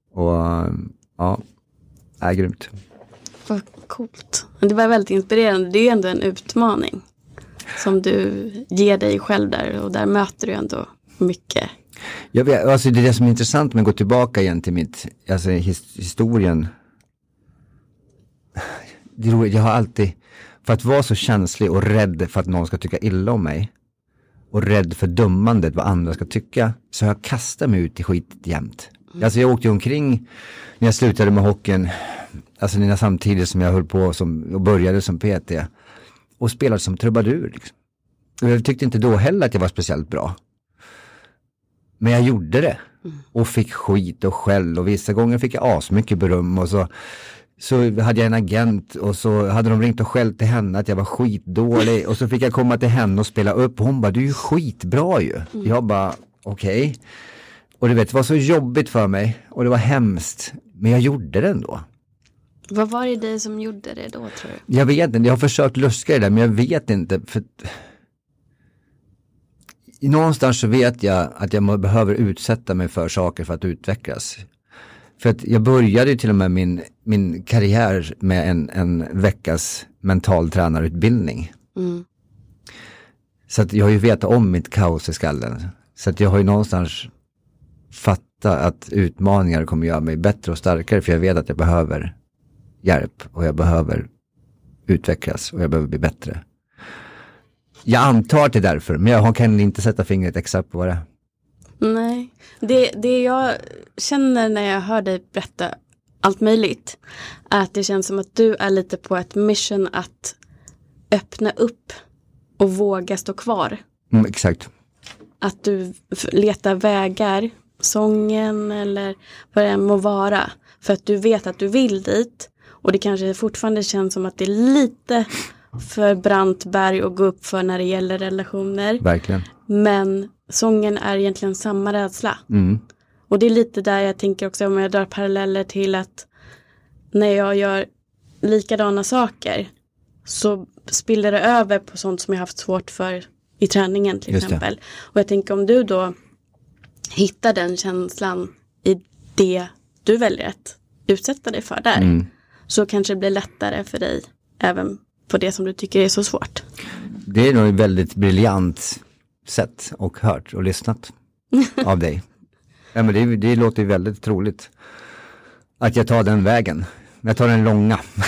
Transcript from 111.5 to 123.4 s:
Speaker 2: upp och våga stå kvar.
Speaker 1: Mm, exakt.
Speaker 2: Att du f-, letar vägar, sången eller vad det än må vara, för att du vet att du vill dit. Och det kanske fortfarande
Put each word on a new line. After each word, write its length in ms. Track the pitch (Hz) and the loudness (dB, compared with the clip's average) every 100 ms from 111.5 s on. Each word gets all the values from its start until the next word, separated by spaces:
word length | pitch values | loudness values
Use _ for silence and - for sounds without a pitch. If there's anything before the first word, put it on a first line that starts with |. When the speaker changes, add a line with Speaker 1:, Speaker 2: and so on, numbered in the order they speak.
Speaker 2:
upp 420 | - 233 - - - - _ _ _ _ - | -2 -2 -4 -20 -20 -20 _ _ _ _ -2
och 140 | 196 | -2
våga 460 | 185 208 190 180 190 | 0 -2 -2 -4 -6
stå 160 | - | -8
kvar. 440 | 196 233 214 147 214 _ _ _ | -8 -4 -4 -4 -6 _ _ _
Speaker 1:
Mm, 120 | 113 104 | 2 2
exakt. 440 | 104 92 85 - _ _ _ - - - _ | 0 -2 -2 -8 _ _ _ -20 -20 -20 _
Speaker 2:
Att 240 | 196 196 | -8 -4
du 300 | - 196 180 - _ | -4 -4 -6 -14 _
f-, 120 | 190 - | -10 -2
letar 440 | - 208 196 202 190 | 2 2 0 -2 0
vägar, 720 | 214 202 190 185 208 190 226 - _ _ | 0 0 -2 -2 -2 -2 -4 -8 _ _
sången 920 | - 214 214 214 214 214 214 214 208 | -4 0 2 2 0 0 -2 -4 -6
eller 440 | 208 202 202 196 190 - - - | -6 -6 -4 -6 -10 -16 -20 -4
vad 120 | - 208 | 0 2
det 40 | |
än 140 | 202 | 2
må 140 | 196 202 | 2 2
vara, 540 | 202 202 196 202 - - _ _ | 2 0 0 0 -2 -8 _ _
för 120 | - | -2
att 120 | 196 - | -2 0
du 120 | 208 | 0
vet 300 | 214 214 196 | 2 2 -2
att 120 | 180 | -6
du 80 | 196 | -2
vill 360 | 233 254 196 | 2 2 0
dit. 460 | 190 196 233 - - _ _ | -2 -2 -2 -8 -20 _ _
Och 220 | - - | -6 -2
det 60 | 196 | 0
kanske 360 | 202 190 190 | 0 -2 -4
fortfarande 500 | 190 | -4